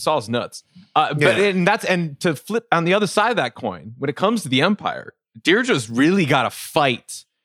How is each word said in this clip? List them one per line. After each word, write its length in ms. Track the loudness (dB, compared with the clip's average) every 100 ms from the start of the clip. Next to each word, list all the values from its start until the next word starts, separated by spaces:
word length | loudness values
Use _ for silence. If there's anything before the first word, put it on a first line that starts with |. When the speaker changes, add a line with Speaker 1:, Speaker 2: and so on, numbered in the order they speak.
Speaker 1:
Saw's 280 | -2 -2 -2
nuts. 340 | -4 -6 -12 -20 -20 -4
Uh, 180 | 0 0
but, 240 | 2 2 4
Speaker 2:
Yeah. 60 | 2
Speaker 1:
and 200 | 2 2
that's, 180 | 0
and 340 | 0 -2 -2 -2
to 160 | -2 -2
flip 300 | -4 -6 0
on 140 | 0
the 100 | 2
other 120 | 2 0
side 240 | 0 0
of 60 | 0
that 180 | -2
coin, 400 | -4 -8 -8 -12 -8
when 100 | -6
it 80 | -2
comes 260 | 0 0
to 60 | 0
the 140 | 2
Empire, 520 | 2 2 -2 -6 -10 -20 _ -6
Deirdre's 480 | 0 2 2 0 0
really 340 | 2 2 4 2
gotta 240 | 2 0
fight 720 | -4 -4 0 2 0 -6 -18 -20 _